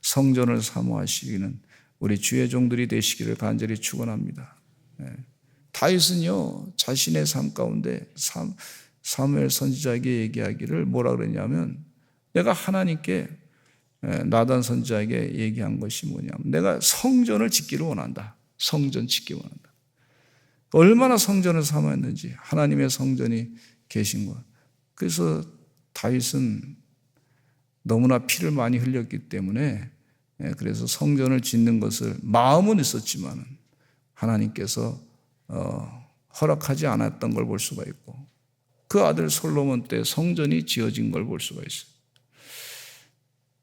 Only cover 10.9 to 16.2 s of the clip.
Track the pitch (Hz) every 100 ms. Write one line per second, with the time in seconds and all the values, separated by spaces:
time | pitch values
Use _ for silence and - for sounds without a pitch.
10.9 | 123 123 120 110 104 101 123 - - -
11.9 | _ _ _ _ - 220 277 - 190 185
12.9 | 160 - 180 - 156 _ _ _ _ _
13.9 | _ - 104 - 113 117 127 113 120 120
14.9 | 110 107 120 113 - 110 113 104 110 104
15.9 | - - -